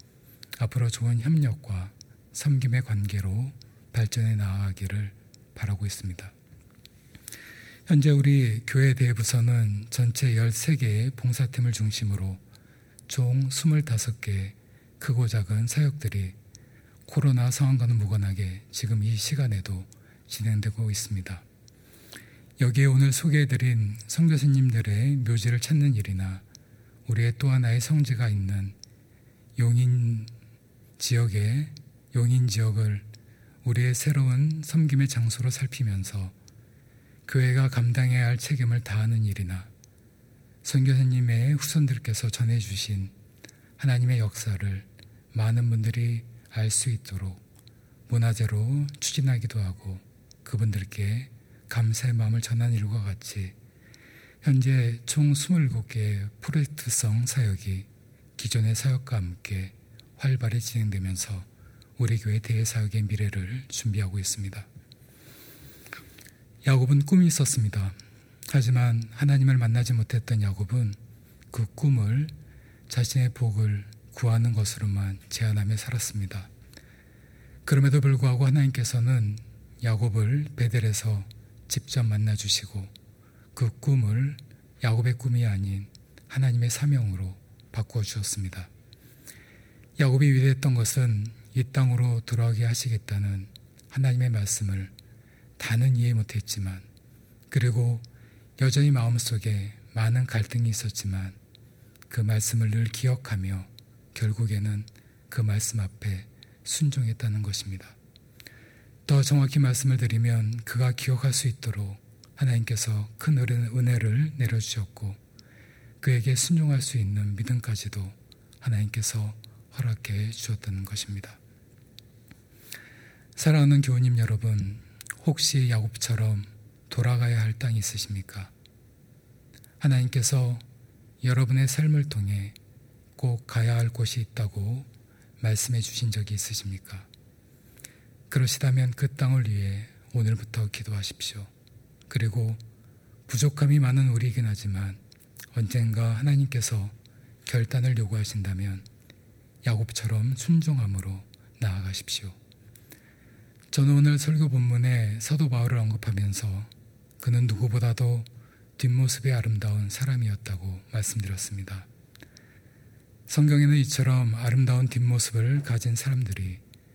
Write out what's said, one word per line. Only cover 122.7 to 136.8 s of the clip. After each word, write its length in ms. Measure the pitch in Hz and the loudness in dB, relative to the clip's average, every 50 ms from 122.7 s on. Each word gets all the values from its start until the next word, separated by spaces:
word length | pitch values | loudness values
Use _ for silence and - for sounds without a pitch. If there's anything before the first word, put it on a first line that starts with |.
| - - - - - - - - - - - - - | -18 -18 -18 -20 -20 -20 -20 -20 -20 -20 -20 -20 -12
사랑하는 460 | - - 160 151 151 143 143 143 139 | 0 2 4 6 6 6 6 6 6
교우님 380 | 143 131 127 123 127 127 120 117 | 4 2 2 2 4 4 4 2
여러분, 640 | 113 117 110 107 - 113 107 101 98 98 104 - - - - - - - - - - | 2 0 0 0 0 0 0 0 -2 -4 -8 -10 -16 -20 -20 -20 -18 -18 -18 -4 -2
혹시 440 | 165 147 - - - - 135 127 120 | -2 -2 0 -2 0 0 0 0 2
야곱처럼 720 | 117 110 107 110 - - - - 117 113 110 107 107 101 101 - - - - - - - - - | 0 0 -2 -4 -6 -8 -4 -4 -2 0 0 0 -2 -2 -4 -8 -14 -20 -20 -20 -20 -20 -20 -8
돌아가야 500 | - 123 117 120 123 117 120 120 117 113 | -4 -2 0 2 2 2 2 2 2 2
할 140 | 110 110 110 | 0 0 -2
땅이 240 | - 135 123 113 110 | -2 -2 -2 0 0
있으십니까? 720 | 101 - - 107 - - 101 98 95 - - 101 95 - - _ - - - - - - - _ - - - - _ _ - - - - - - - - _ - | -2 -4 -6 -6 -8 -6 -6 -8 -8 -10 -14 -14 -16 -16 -18 _ -20 -20 -20 -20 -20 -20 -20 _ -20 -20 -20 -20 _ _ -20 -20 -20 -20 -20 -20 -20 -20 _ -2
하나님께서 800 | - 143 135 127 123 120 - 131 110 - 143 127 123 123 120 117 - - - - - - _ - - - - _ - | 0 2 2 2 2 0 0 0 0 2 2 2 2 0 -2 -4 -8 -16 -20 -20 -20 -20 _ -20 -20 -20 -14 _ -2
여러분의 420 | 127 123 135 131 110 131 131 135 | 0 2 2 2 2 4 2 2
삶을 440 | 131 - - 156 151 151 147 139 147 | 2 2 0 2 2 2 2 2 0
통해 420 | - 107 98 98 101 101 98 104 - - - - - - - - - - _ - _ | -2 -4 -2 -2 -2 -4 -4 -8 -12 -18 -20 -20 -20 -20 -20 -20 -20 -20 _ -20 _
꼭 300 | - - 123 120 110 - | -4 -2 -2 -2 -2 -6
가야 300 | - - 117 113 117 117 | -4 -2 0 0 2 2
할 120 | 117 117 117 | 2 0 0
곳이 320 | 117 120 117 - - 123 | 0 -2 -4 -2 -2 -4
있다고 640 | 110 - - - 110 101 - 104 98 107 120 131 139 - - - - _ - - - - - - | -6 -6 -4 -4 -4 -4 -4 -4 -4 -4 -4 -6 -8 -14 -20 -20 -20 _ -20 -20 -20 -20 -12 -4
말씀해 400 | - 110 110 - - - 123 113 | -2 0 0 0 0 -2 -2 -2
주신 300 | 107 - - - 123 113 | -2 -4 -6 -4 -4 -2
적이 240 | 104 107 104 - 107 | -2 -4 -4 -4 -4
있으십니까? 720 | 98 - - 110 - - 98 95 95 | -6 -6 -6 -8 -8 -8 -8 -10 -10